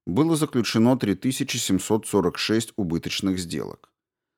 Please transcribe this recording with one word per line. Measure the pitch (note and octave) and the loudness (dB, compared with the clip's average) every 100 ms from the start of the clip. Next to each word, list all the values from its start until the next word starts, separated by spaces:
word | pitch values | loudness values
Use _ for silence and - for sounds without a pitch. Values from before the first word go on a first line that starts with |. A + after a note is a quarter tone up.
| - | -4
было | F#2 D#3+ D#3 | 0 2 2
заключено | D3+ C3 A2 A#2+ A#2 C3 | 0 0 0 4 4 4
три | G2+ F#2+ | 2 0
тысячи | C3 B2+ C3 B2 | -2 -2 -4 -4
семьсот | - F#2 - G#2+ - | 0 0 2 -2 2
сорок | G2+ F2 - | 0 2 0
шесть | - A2 A2+ - | 0 0 -2 -4
убыточных | F2+ E2 - - F#2+ F#2 | -2 -2 -4 -4 -2 -2
сделок. | E2+ D#2 G1+ - _ _ _ _ _ | -4 -6 -8 -12 _ _ _ _ _